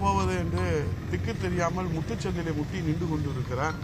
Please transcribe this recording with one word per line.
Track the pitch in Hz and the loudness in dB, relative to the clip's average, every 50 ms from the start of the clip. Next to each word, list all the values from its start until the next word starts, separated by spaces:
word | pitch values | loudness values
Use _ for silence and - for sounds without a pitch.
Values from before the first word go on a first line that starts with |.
போவது | 196 196 196 190 190 190 185 180 | 4 2 4 4 4 2 2 2
என்று | 170 - - 180 180 175 165 151 139 - - - - - | 0 0 0 2 2 2 2 2 0 0 -2 -4 -4 -2
திக்கு | - 180 - 226 226 - 196 | -2 -2 0 -2 -2 -2 -2
தெரியாமல் | 180 180 175 170 170 175 185 185 180 165 | 0 0 2 2 2 2 0 0 0 0
முட்டுச்சந்திலே | 160 147 - 233 - - 190 185 175 165 165 156 151 | -2 -2 -2 -2 -2 -2 -2 -2 0 0 0 0 0
முட்டி | 147 - 185 185 165 156 | -2 -2 -2 -2 0 0
நின்று | 147 - 160 160 | 0 0 0 0
கொண்டிருக்கிறார். | 156 147 147 143 131 127 123 - 127 127 143 156 151 - | 0 0 0 0 -2 -2 -2 -2 -2 0 0 0 -2 -2